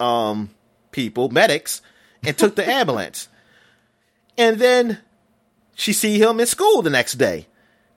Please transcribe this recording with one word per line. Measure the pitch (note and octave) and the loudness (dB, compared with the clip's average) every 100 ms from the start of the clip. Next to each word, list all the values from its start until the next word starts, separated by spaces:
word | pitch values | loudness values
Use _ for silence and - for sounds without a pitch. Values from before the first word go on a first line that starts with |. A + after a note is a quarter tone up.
um, | A#2+ A#2 G#2+ G#2+ G#2 _ _ _ _ | -2 0 -2 -4 -8 _ _ _ _
people, | - A2+ B2 B2+ | -10 -6 -4 -2
medics, | C3 G#3 D3 - - - _ _ _ | 2 2 0 -6 -12 -14 _ _ _
and | - - | -8 0
took | G3+ G3+ | 0 0
the | F#3+ | -2
<laughs> | C4 | 0
ambulance. | F#3 A2+ F2 - - _ _ _ _ _ _ _ _ _ _ - | -2 -2 -6 -12 -18 _ _ _ _ _ _ _ _ _ _ 0
And | A#3 A3 | 0 2
then | B3 B3 A#3+ G#3 _ _ _ _ _ _ _ | 2 2 0 -4 _ _ _ _ _ _ _
she | - - | -8 -4
see | G3+ G#3+ G#3 | -2 0 4
him | A3 A3+ | 4 4
in | A#3 | 0
school | - G#4 G#4+ | 0 2 2
the | D#3+ | 2
next | C3 - | 0 0
day. | C3 A#2+ D#2+ - _ _ _ _ | 0 -2 -2 -10 _ _ _ _